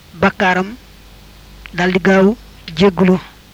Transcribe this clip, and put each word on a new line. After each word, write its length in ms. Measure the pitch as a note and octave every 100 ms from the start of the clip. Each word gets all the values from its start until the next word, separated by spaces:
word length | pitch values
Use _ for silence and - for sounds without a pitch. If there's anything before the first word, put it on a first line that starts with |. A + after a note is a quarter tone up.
| -
bakkaaram, 600 | E3 G3 - F#3+ F3+ F#3+ B3 - - - - - - - - -
daldi 260 | E3 F3+ F3+
gaaw 360 | F3 G3 F#3+ A#3 - - - D#3+
jéggulu. 400 | G3+ E3+ F#3 F#3 - - -